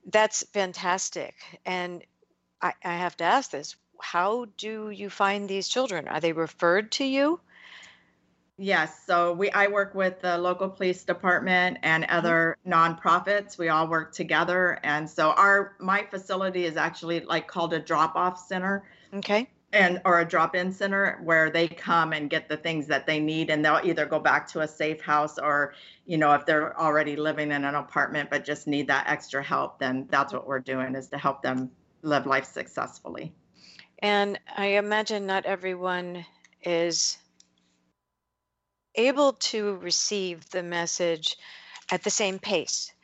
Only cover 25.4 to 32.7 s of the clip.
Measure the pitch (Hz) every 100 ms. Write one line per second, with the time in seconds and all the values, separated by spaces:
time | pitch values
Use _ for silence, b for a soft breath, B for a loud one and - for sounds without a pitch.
25.4 | 147 143 139 B B B - 160 151 147
26.4 | - 156 151 - 160 151 151 143 156 151
27.4 | 147 143 139 147 143 151 143 151 143 143
28.4 | 139 147 - 143 139 135 - 147 - 135
29.4 | 143 139 135 - 131 131 - 143 139 131
30.4 | - 135 131 131 131 135 131 143 143 139
31.4 | 131 131 127 - _ _ 156 143 143 135
32.4 | 135 - -